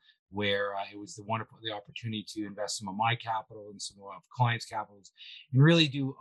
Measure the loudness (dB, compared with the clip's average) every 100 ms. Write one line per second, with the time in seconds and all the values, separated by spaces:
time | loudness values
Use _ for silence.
0 | _ _ _ -2 2 2 0 -2 -6 -10
1 | -14 -10 -4 -4 -4 -8 -8 -8 -10 -10
2 | -6 -6 -6 -6 -6 -4 -6 -4 -6 0
3 | 2 2 -2 -6 -6 -14 -16 -12 -14 -14
4 | -16 -16 _ 0 0 0 -4 -8 -8 -12
5 | -20 -20 -20 -20 0 8 8 8 6 2
6 | -4 -4